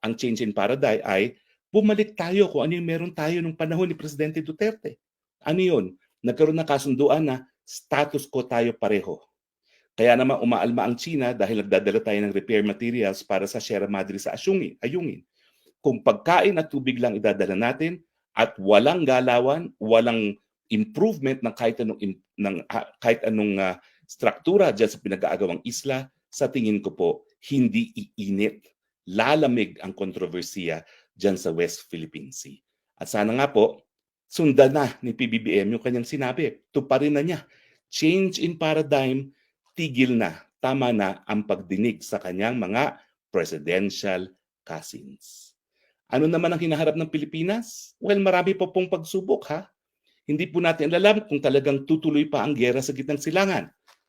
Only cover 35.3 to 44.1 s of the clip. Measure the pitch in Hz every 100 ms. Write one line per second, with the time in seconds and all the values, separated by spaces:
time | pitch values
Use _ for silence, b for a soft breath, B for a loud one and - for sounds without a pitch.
35.3 | 113 110 98 101 110 131 123 117 143 127
36.3 | 156 135 - _ 147 139 135 147 143 165
37.3 | 156 - b b b _ - 160 185 190
38.3 | 190 170 165 160 156 143 143 131 131 139
39.3 | b b b _ - 160 123 127 120 92
40.3 | 82 - _ 131 135 123 110 95 98 -
41.3 | 107 104 95 92 95 117 - - 101 92
42.3 | 92 110 123 92 113 143 - b b _
43.3 | 92 80 78 76 90 98 - 98